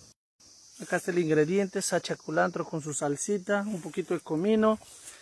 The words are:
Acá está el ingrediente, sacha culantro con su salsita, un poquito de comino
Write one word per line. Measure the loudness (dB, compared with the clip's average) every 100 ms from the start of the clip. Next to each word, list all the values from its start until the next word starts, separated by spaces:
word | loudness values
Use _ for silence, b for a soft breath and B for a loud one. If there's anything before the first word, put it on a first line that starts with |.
| -20 _ _ _ -20 -20 -20 -16
Acá | -4 -2
está | 0
el | 0
ingrediente, | 4 4 4 2 0 -2
sacha | -2 -2 -2 -6
culantro | -2 0 0 0 -4
con | -6
su | -6
salsita, | -4 -2 -2 -2 -2 0 0 0
un | -6
poquito | -6 -6 -4 -4
de |
comino | -2 0 4 4 4 2 B B B B